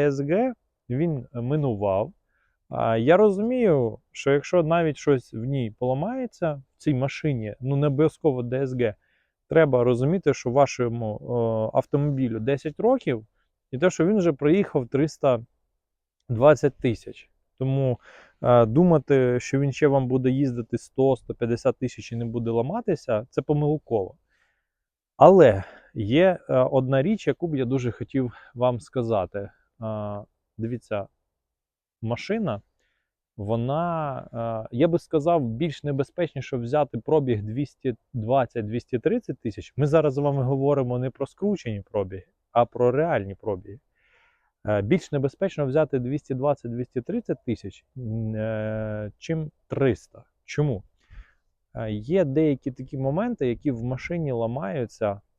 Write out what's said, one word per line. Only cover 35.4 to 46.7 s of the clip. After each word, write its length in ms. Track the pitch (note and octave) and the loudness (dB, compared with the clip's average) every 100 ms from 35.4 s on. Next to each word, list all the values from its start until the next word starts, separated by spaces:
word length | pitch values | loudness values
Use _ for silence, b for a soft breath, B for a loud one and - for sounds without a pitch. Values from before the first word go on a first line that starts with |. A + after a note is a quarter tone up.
більш 420 | B2 A2+ E3 C#3 | 0 -4 -4 -4
небезпечніше 720 | D3 C#3 C3+ - E3+ C#3 - B2+ | -4 -2 -4 -4 -6 -6 -8 -6
взяти 400 | A#2 D3 C#3+ B2 | -2 0 0 -4
пробіг 460 | B2 D3+ C3 A2 | 0 0 2 -2
двісті 520 | G#2 A#2 D#3 _ C3 A2+ _ | -2 -6 -6 _ -6 -6 _
двадцять, 520 | B2 A2 C3+ A#2+ B2 G#2+ | -8 0 0 0 -4 -6
двісті 340 | A#2 - B2 | -6 -4 -2
тридцять 400 | D#3+ A#3+ - C#3+ | 0 -2 -4 -8
тисяч. 340 | A#2+ G2+ - - | -8 -8 -12 -4
Ми 100 | C#3+ | 2
зараз 260 | D#3+ D3+ | 4 2
з 40 | C3+ | 0
вами 260 | C#3+ C#3 | -2 0
говоримо 560 | B2+ C#3 C3+ C#3 B2+ B2 | -2 0 0 0 0 -4
не 100 | C3 | -6
про 180 | - C3+ | -6 -10
скручені 540 | - G3+ G3 A#2+ G#2 - | -4 -4 -4 -4 -8 -6
пробіги, 340 | G#2+ F#2+ F#2 - _ _ | -6 -4 -8 -16 _ _
а 140 | A#2+ A#2+ | 2 2
про 260 | A#2 B2 | 2 0
реальні 440 | B2+ E3+ C3 G2 G2 | 2 0 -2 -4 -8
пробіги. 440 | G#2+ F#2+ G2+ G#2 _ _ _ _ _ _ _ _ - | -6 -6 -8 -20 _ _ _ _ _ _ _ _ -2
Е, 160 | G#2 | -2
більш 300 | G2+ F3 - | 2 0 0
небезпечно 540 | C#3+ C3+ - G3 - C#3 | -2 -2 -2 -4 -2 0
взяти 340 | C#3+ D3+ C3+ | 0 0 -2
двісті 360 | A#2+ D3 - C3 | -2 -6 -6 -4
двадцять, 360 | C#3+ C#3 A#2+ | -2 -2 -4